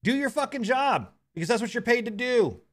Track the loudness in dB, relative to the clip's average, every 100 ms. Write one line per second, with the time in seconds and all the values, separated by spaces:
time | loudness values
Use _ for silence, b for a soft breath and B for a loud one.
0 | 0 0 -2 -2 -4 -4 0 2 2 0
1 | -2 _ _ -10 -2 0 0 -4 2 2
2 | 2 -4 0 2 2 -2 _